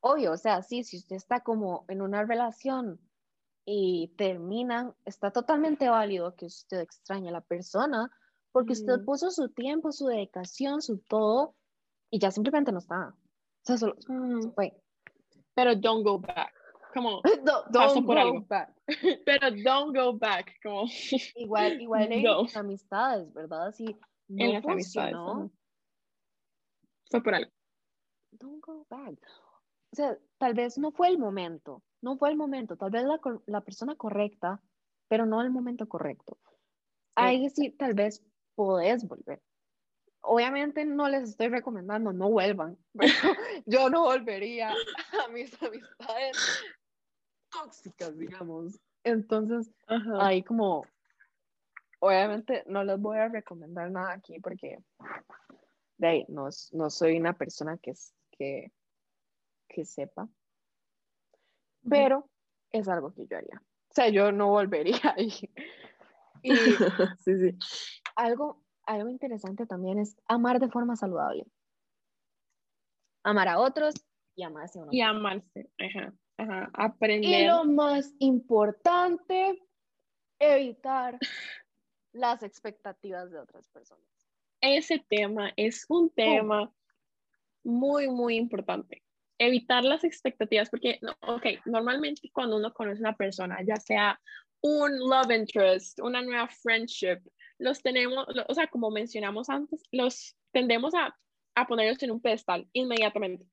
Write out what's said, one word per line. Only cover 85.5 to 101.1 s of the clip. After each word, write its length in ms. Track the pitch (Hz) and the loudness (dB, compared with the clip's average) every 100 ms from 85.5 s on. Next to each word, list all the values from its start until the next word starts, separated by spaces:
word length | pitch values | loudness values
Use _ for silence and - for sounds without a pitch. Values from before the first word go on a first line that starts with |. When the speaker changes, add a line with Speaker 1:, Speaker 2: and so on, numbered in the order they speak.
| - | -2
Speaker 2:
es 280 | 220 240 - | -2 -2 0
un 200 | 339 330 | 4 4
Speaker 1:
Pum. 60 | - | 4
Speaker 2:
tema 580 | 220 214 214 208 214 _ _ _ _ _ _ _ _ _ | 4 4 4 0 0 _ _ _ _ _ _ _ _ _
muy, 440 | - 240 277 285 277 | -2 0 2 2 0
muy 260 | 247 240 226 | 0 0 0
importante, 680 | 233 214 - 185 - - _ _ _ _ | -2 -4 -4 -6 -6 -16 _ _ _ _
evitar 440 | 240 254 - 247 | 4 4 2 2
las 200 | 254 311 | 4 2
expectativas, 640 | 349 - 262 - 214 220 226 | 0 -2 -6 -4 0 2 2
porque, 300 | 233 247 233 | -2 -4 -4
no, 120 | - - | -8 -10
ok, 240 | - 240 240 196 - | -6 -4 -2 -4 -2
normalmente 640 | 226 233 269 302 294 - | -2 0 -2 -4 -6 -8
cuando 240 | - 247 214 | -4 -2 -2
uno 160 | 214 | -2
conoce 260 | - 214 208 | -6 -6 -4
a 80 | 220 | -4
una 80 | 214 | -2
persona, 400 | 196 190 185 190 185 | -4 -4 -8 -4 -2
ya 120 | 214 | -4
sea 420 | - 214 208 196 - - _ _ | -2 0 2 0 -8 -20 _ _
un 380 | 294 302 285 277 | 0 2 2 0
love 320 | 254 262 240 | 2 4 4
interest, 680 | 226 214 214 196 190 190 - | 2 2 4 6 4 0 -8
una 200 | 240 247 | -4 -4
nueva 260 | 247 247 233 | -2 -2 -4
friendship, 720 | - 233 226 233 - 185 180 - _ - _ | -4 0 0 0 -4 -2 -2 -4 _ -20 _
los 240 | 254 262 | -2 0
tenemos, 440 | 262 254 247 262 269 254 | 0 2 0 -2 -4 -4
lo, 80 | - | -2
o 60 | |
sea, 140 | 294 311 | 0 0
como 240 | 247 220 | 0 -2
mencionamos 580 | 214 233 220 202 208 254 | -2 -4 -4 -4 -6 -4
antes, 320 | 277 294 311 _ | -4 -4 -10 _
los 440 | 254 247 - - _ _ | 0 0 -2 -16 _ _
tendemos 420 | 262 247 233 269 | 0 2 2 2
a, 240 | 349 302 | 0 -2